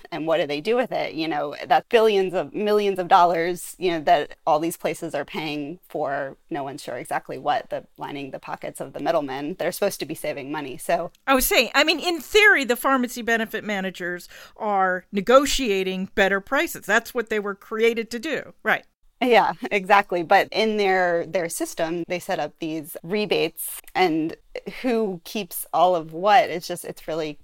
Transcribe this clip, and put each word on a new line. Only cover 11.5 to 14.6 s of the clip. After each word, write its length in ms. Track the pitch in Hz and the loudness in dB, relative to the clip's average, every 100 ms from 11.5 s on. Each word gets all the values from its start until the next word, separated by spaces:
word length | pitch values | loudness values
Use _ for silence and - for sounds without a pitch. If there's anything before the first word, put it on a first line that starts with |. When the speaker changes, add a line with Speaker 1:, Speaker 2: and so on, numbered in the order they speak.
| 370 226 | 2 2
Speaker 2:
I 80 | 262 | 2
mean, 160 | 302 330 | 2 0
in 220 | 339 339 | -2 -4
theory, 420 | - 427 415 359 | 2 6 8 6
the 140 | 262 240 | 2 0
pharmacy 460 | 285 269 240 247 | 2 0 0 -4
benefit 420 | 226 233 220 214 | -2 0 0 -6
managers 640 | 165 202 190 180 175 175 - - - | -6 -4 -4 -6 -8 -8 -12 -20 -20
are 480 | - | -8